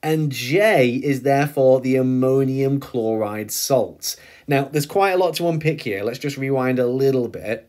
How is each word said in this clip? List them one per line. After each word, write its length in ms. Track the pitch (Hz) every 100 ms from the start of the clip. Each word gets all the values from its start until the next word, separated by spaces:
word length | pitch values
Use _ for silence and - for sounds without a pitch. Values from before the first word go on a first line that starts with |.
and 280 | 156 160 151
J 580 | 123 123 160 214 185 127
is 320 | 123 139 135
therefore 580 | 127 139 147 147 131 131
the 160 | 127 131
ammonium 840 | 131 127 131 135 135 131 135 139
chloride 680 | 135 123 110 110 104 107 107
salts. 680 | - - 135 95 - - - - - -
Now, 180 | 139 139
there's 200 | 151 143
quite 260 | 202 196
a 60 | 185
lot 160 | 180 156
to 120 | 175
unpick 340 | 160 151 156
here. 220 | - 98
Let's 160 | 104 120
just 180 | 143 139
rewind 400 | 135 135 127 127
a 80 | 123
little 420 | 127 135 131 120
bit. 380 | - 101 113